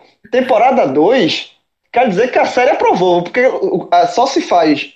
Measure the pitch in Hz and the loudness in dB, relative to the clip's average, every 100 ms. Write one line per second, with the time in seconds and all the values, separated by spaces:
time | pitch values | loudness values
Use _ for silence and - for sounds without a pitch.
0 | _ _ - 247 254 220 254 240 170 139 | _ _ -6 -4 0 2 2 2 0 2
1 | 165 262 165 - - _ _ _ _ 233 | 2 2 0 -4 -10 _ _ _ _ -2
2 | 254 180 247 320 - - 254 - 466 226 | 0 0 0 0 0 0 0 0 0 0
3 | 180 175 175 247 254 - 185 185 - 175 | 0 0 -2 0 0 0 -4 -4 -2 0
4 | - - 269 339 - 180 160 143 - | 0 0 -2 -2 0 2 2 0 -4